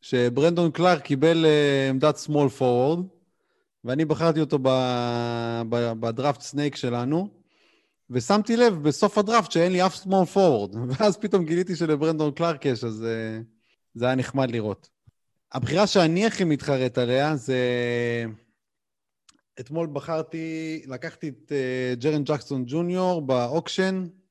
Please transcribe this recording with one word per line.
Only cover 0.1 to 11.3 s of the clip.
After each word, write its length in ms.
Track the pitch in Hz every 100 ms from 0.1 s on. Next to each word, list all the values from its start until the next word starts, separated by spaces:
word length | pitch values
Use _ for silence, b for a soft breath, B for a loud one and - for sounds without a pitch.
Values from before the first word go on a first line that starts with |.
| 127 123 123 160 175 170
קלארק 320 | 160 180 170
קיבל, 420 | - 139 151 165 160
אה, 420 | 151 147 139 135
עמדת 260 | 131 151 147
small 440 | - 147 139 -
forward, 400 | 131 123 131 170 185 _ _ _ _ _ _ _
ואני 200 | 120 131
בחרתי 360 | 156 147 165 156
אותו 180 | 147 147
ב-, 1000 | 131 131 127 123 120 120 120 117 117 117 113
ב-, 240 | 120 120 113
בדראפט 400 | 117 113 139 139
סנייק 360 | - 139 147 139
שלנו, 520 | 127 120 123 156 202 _ _ _ _ _ _ _ _
ושמתי 460 | 123 120 202 208 233
לב 180 | 240 175
בסוף 360 | 147 139 214 -
הדראפט 320 | 208 233 170
שאין 220 | 170 170
לי 140 | 185 185
אף 160 | -
small 300 | 190 190 175 -
forward, 400 | 185 120 101 104
<laughs> 60 | 123
ואז 280 | 131 160 175
פתאום 280 | 208